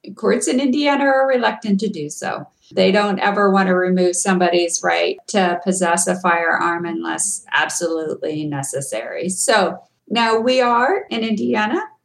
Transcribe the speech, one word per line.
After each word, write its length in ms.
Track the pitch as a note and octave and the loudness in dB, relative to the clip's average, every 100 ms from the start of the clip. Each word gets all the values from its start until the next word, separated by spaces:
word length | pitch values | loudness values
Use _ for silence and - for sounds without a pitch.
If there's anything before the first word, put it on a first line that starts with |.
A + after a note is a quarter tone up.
| - F#3+ | -16 -4
Courts 320 | A3 B3 - | 0 0 0
in 120 | C4 | 0
Indiana 440 | C#4 C#4 C#4+ C#4+ | 2 2 2 2
are 240 | C#4 C4+ C4+ | 2 2 2
reluctant 500 | B3+ A3+ - A3 G3 | 2 0 -2 0 0
to 80 | G#3+ | 0
do 220 | D#3+ D3+ | -6 -10
so. 360 | - - - C#3+ _ _ | -8 -8 -8 -12 _ _
They 160 | - F#3+ | 2 4
don't 300 | G3+ G#3 G3 | 4 2 0
ever 300 | G3+ G3+ G3+ | 0 2 2
want 180 | G3 F#3 | 4 4
to 60 | |
remove 420 | F#3 F#3 F#3 F3+ F3 | 2 2 2 2 2
somebody's 680 | G3+ F#3 F3 F3 E3+ - | 0 2 4 2 0 -2
right 360 | F3 E3+ F3 - - | 0 0 -2 -4 -4
to 320 | G#3 F3+ F3 | 0 0 0
possess 440 | G3 F#3 F3 F3 F#3 | -2 0 0 0 0
a 100 | F#3 | 0
firearm 680 | F#3 E3+ E3 E3 E3+ E3+ E3+ | 0 0 0 0 -2 -2 -4
unless 580 | E3 E3 D#3+ - - - | -6 -6 -4 -6 -6 -4
absolutely 920 | D3 D#3 - E3+ D#3+ D#3 - D#3 D3+ D3+ | -2 -2 -2 -4 -4 -4 -6 -6 -6 -6
necessary. 840 | C#3+ C3+ C#3 C3+ A2 A#2+ - F#3 | -6 -6 -6 -6 -8 -8 -6 -6
So 500 | F#3 - A3 F3 - _ _ _ | -2 0 2 2 -2 _ _ _
now 300 | A3+ A3+ A3+ | 0 2 2
we 200 | A#3+ B3+ | 2 2
are 440 | A#3+ A#3 B3+ G4 - | 2 2 2 0 -2
in 100 | A3+ | -4
Indiana 600 | A3+ G#3+ A#3+ A3+ A3 E4 G#4+ _ | -2 -2 0 0 0 -2 -6 _